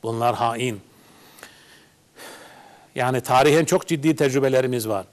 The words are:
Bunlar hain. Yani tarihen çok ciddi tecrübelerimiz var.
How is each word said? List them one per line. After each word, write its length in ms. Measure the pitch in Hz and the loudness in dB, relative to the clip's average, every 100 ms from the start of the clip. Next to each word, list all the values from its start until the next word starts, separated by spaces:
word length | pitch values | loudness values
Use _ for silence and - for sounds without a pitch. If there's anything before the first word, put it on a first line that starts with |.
Bunlar 320 | 113 113 120 | -6 -2 -2
hain. 460 | 117 120 117 127 104 - _ _ _ - - - - - - _ _ _ _ - - - - - - _ | -2 -4 -4 -6 -8 -14 _ _ _ -20 -20 -20 -20 -20 -20 _ _ _ _ -20 -20 -20 -20 -20 -20 _
Yani 260 | - 127 131 | -6 -2 -2
tarihen 440 | - 127 143 151 | 2 4 6 4
çok 220 | 160 180 - | 2 0 -2
ciddi 300 | 165 147 160 | -2 0 2
tecrübelerimiz 720 | 143 131 135 131 127 123 110 | 2 2 2 2 0 -2 -4
var. 180 | 101 92 | -6 -6